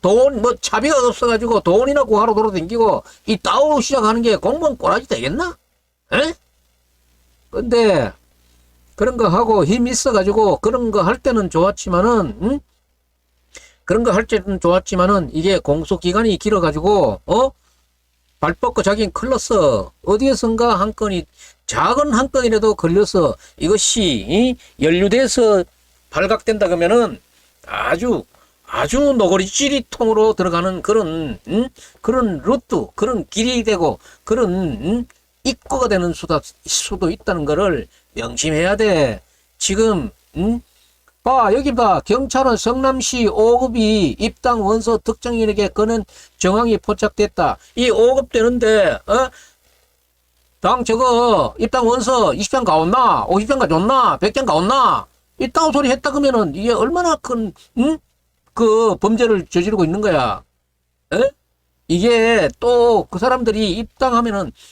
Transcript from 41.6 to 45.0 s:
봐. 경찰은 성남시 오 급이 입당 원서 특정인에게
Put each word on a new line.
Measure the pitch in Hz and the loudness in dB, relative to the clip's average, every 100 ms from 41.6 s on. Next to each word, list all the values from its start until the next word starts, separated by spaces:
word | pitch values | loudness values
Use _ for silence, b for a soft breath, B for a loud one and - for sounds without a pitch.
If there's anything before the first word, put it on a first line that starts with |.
| 285 | 0
봐. | 240 220 165 | 0 2 0
경찰은 | - 233 269 262 262 220 | 0 -2 0 0 2 0
성남시 | 226 262 269 262 - 247 214 | 0 0 0 -2 -4 0 0
오 | 208 226 240 | 2 4 4
급이 | 254 233 214 214 160 104 | 2 0 2 2 0 0
입당 | 220 - 247 233 196 | -6 -2 -2 0 0
원서 | 226 233 | 0 0
특정인에게 | 220 | -2